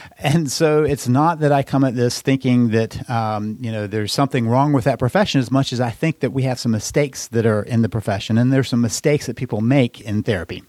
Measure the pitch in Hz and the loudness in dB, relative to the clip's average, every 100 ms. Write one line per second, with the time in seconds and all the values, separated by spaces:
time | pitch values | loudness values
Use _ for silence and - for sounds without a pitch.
0 | - - 143 156 147 - 160 151 151 139 | -20 -6 0 0 0 0 2 4 2 0
1 | - 127 156 165 151 143 135 139 135 123 | 0 2 2 2 2 2 2 2 2 2
2 | 123 - - 135 131 123 120 113 113 - | 0 0 0 0 2 2 4 2 0 -4
3 | - 117 110 107 104 107 120 110 104 107 | -6 -4 -2 -4 -6 -8 -6 -6 -4 -4
4 | 101 - 139 131 117 123 147 139 139 127 | -2 0 0 2 2 2 2 2 0 0
5 | 123 185 202 139 117 135 135 120 120 110 | 0 2 2 0 0 0 0 -2 -4 -2
6 | 160 156 131 131 131 123 120 110 - - | -4 -2 -2 -2 -2 -2 -2 -2 -2 -2
7 | 147 - - 113 113 107 101 113 113 113 | -2 -4 -6 0 2 2 0 0 0 -2
8 | - 98 - 110 123 135 127 120 117 - | -4 -4 0 2 2 2 2 0 0 0
9 | 156 147 - 117 127 107 113 143 120 - | 0 0 -2 -8 -6 -2 0 2 0 -2
10 | 107 104 104 98 80 - | -6 -2 0 -2 -4 -10